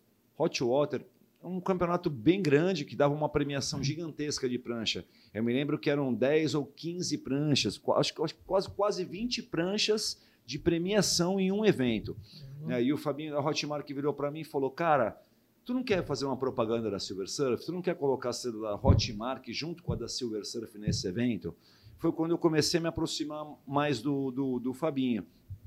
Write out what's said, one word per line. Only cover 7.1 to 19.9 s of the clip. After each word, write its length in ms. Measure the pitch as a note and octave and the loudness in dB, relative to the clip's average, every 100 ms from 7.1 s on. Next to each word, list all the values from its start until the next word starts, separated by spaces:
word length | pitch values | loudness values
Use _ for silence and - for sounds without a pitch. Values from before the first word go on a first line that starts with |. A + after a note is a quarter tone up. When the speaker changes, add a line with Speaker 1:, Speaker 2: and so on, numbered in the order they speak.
| D3+ | -4
Speaker 1:
pranchas, 600 | - C#3 D3+ B2+ G#2+ - | -2 0 2 4 2 -2
qua-, 220 | - - | 2 2
acho 140 | D3 - | 2 -2
que, 80 | |
acho 100 | D#3 - | -6 -6
que 60 | - | -2
quase, 240 | F#3+ F#3+ | 0 0
quase 340 | - G#3 F3+ | 0 0 0
vinte 400 | D3 F3+ B3 A#3 | -6 -6 -4 -4
pranchas 800 | - D#3 F3+ G#3 G#3+ G#3+ - - _ _ A2+ | -4 -2 0 0 2 0 -2 -8 _ _ -10
de 120 | C#3 | -2
premiação 800 | E3+ E3 F3+ G#3 - E3 F3 G3 | 2 2 4 4 4 2 2 2
em 140 | F#3+ | 2
um 140 | G3+ G#3+ | 4 4
evento. 500 | B2 B2 G#2+ F2 - - - - C#3+ | 4 2 2 -2 -10 -14 -18 -16 -10
Speaker 2:
Uhum. 60 | D#3 | -4
Speaker 1:
Né? 160 | B2 | 0
E 100 | B2 | 2
o 40 | D3+ | 0
Fabinho 360 | D3+ C3+ D#3 | -2 -4 -4
da 80 | C#3+ | -2
Hotmark 460 | D3+ D3 D3+ D3 C#3+ | 0 -2 -2 -6 -6
virou 200 | C3+ C#3+ | -2 -2
pra 180 | C#3 C#3+ | -2 -4
mim 80 | D#3 | -6
e 60 | D3+ | -4
falou: 240 | C#3+ C3+ | -2 -2
"Cara, 460 | - E3+ C#3+ G#2 - _ _ _ _ - | 0 4 6 4 0 _ _ _ _ -4
tu 80 | |
não 100 | B3+ | -4
quer 180 | B3+ F#3 D#3 | 2 0 2
fazer 180 | C3+ C#3 | -2 -2
uma 120 | B2+ | 0
propaganda 520 | C3 B2 A2+ A#2 A2 | -2 0 0 2 0
da 100 | F#2+ | -2
Silver 280 | - F#2+ F#2 | -4 -6 -6
Surf? 360 | - C3+ A2 - | -2 0 0 -2
Tu 80 | |
não 80 | F3+ | -4
quer 140 | F3 E3 | -2 0
colocar 340 | C#3 B2+ B2 | 0 0 -2
a 40 | |
seda 240 | A#2 B2 G#2+ | -4 -6 -4
da 160 | A2 G2+ | -4 2
Hotmark 640 | C3+ - - G#2 A#2+ C3 A#2+ | 4 4 2 -4 -6 -8 -8
junto 320 | G#2+ D#3 E3 | -8 -8 -6
com 80 | - | -4